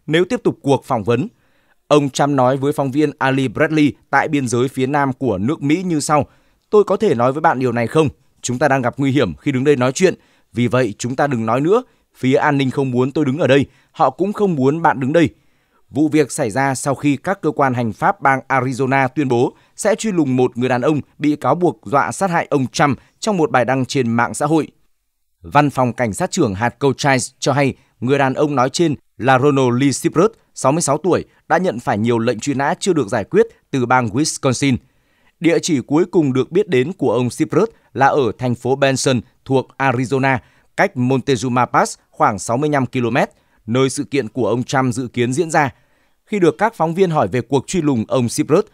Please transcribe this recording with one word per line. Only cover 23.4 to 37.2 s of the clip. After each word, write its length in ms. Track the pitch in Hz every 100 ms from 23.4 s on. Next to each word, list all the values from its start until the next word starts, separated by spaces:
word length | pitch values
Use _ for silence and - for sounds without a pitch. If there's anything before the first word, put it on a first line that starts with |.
| 147
bài 140 | 135 120
đăng 200 | 135 127
trên 260 | 143 120
mạng 220 | 117 120
xã 120 | 107 147
hội. 220 | 160 139 _ _ _ _ _ _ _
Văn 280 | 85 135 147
phòng 240 | 131 127
Cảnh 200 | 110 123
sát 180 | 92 185
trưởng 240 | - 131 92
hạt 240 | 120 -
Cochise 540 | 139 127 147 131 - -
cho 140 | -
hay 200 | 135 139 - _ -
người 180 | 120 139
đàn 160 | 135
ông 220 | 131 151 143
nói 140 | 127
trên 260 | - 170 139 _ -
là 220 | 117 131
Ronald 420 | 143 135 127 120
Lee 100 | 139
Siprut, 400 | 127 165 156 208 - _ -
sáu 160 | 131
mươi 100 | 156
sáu 160 | 165 147
tuổi, 280 | 190 131 - _ -
đã 100 | 156
nhận 220 | 185 120
phải 180 | 135 110
nhiều 220 | 113 117
lệnh 200 | 113 110
truy 140 | 143
nã 200 | 131 143 180
chưa 140 | -
được 140 | 165 104
giải 160 | 113
quyết 240 | 95 185 226 _ _
từ 140 | 139 120
bang 220 | 127 117
Wisconsin. 720 | 101 156 - 139 120 143 123 _ _ _ _ _ -
Địa 200 | 180 156
chỉ 200 | 151 143
cuối 240 | - 143 180
cùng 280 | 185 147
được 180 | 131 127
biết 180 | 175 208
đến 240 | 131 131
của 180 | 196 139
ông 180 | 110